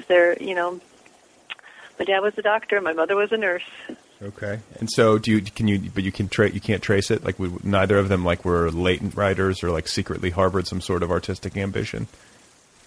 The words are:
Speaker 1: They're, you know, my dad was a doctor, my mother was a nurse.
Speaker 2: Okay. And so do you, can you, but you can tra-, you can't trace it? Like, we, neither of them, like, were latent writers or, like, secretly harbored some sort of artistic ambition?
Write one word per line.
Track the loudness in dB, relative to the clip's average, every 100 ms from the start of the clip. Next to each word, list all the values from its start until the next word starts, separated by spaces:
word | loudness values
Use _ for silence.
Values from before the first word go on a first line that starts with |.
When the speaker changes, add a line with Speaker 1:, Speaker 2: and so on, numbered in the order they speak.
| 2
Speaker 1:
They're, | 4 6 2
you | -4
know, | -4 -4 -6 -14 _ -20 _ _ _ -20 -20 -20 -20 -16 -6
my |
dad | -2 0
was | 0 -2
a |
doctor, | 0 0 0 0
my | 0
mother | 0 0 0
was | 0
a | 0
nurse. | -2 -4 -8 -18 -18 -18 _ -16
Speaker 2:
Okay. | -14 -8 -6 -6 -10 -8
And | -2
so | 4 6 4
do | 4
you, | 2
can | 0 -2 0
you, | 0 -2
but | -4
you | -4
can | -4 -2
tra-, | 2 2
you | 0
can't | -2 -2
trace | 0 0 2
it? | 0
Like, | -2 -4
we, | -4 -4
neither | 0 2 4 4
of | 4
them, | 2
like, | 2 0
were | 2 2 2
latent | 2 0 0 -2 0
writers | 0 2 0 0
or, | -2
like, | -2 -2
secretly | -4 -4 -4 -2
harbored | 2 2 2 -2
some | -4
sort | -2 -2
of | 0
artistic | 0 -2 -6 -6 -6
ambition? | -4 -4 -4 -6 -8 -12 -20 -20 _ _ _ _